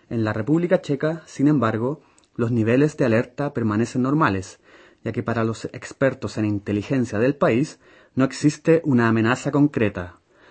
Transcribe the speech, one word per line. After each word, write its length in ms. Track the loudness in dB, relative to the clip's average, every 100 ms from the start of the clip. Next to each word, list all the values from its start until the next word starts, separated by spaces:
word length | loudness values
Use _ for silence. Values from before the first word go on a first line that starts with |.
| -8
En 140 | -4
la 100 | -2
República 480 | -2 0 0 2 -2
Checa, 400 | -2 -2 -2 -4 -10
sin 220 | 0 2
embargo, 540 | 4 2 0 -4 -6 _ _ _ -4
los 160 | -2
niveles 460 | 0 2 2 2 0
de 80 | 0
alerta 480 | 2 0 -6 -6
permanecen 480 | -2 -2 0 0 0
normales, 580 | 0 2 0 -2 -8 -16 _ -20 -20 _
ya 80 | -8
que 100 | -6
para 220 | -4 -2
los 220 | -2 -4 -10
expertos 760 | -12 -12 -2 -2 -2 -8 -2
en 60 | -2
inteligencia 720 | -2 -2 -4 -2 -2 -2 0
del 160 | 0 2
país 440 | 2 2 0 -6 _ -20 _ -2
no 80 |
existe 580 | 0 2 0 0 2 2
una 260 | 4 2 4
amenaza 420 | 4 2 0 0
concreta. 680 | 2 2 2 0 -2 -10 -14 _ _ -20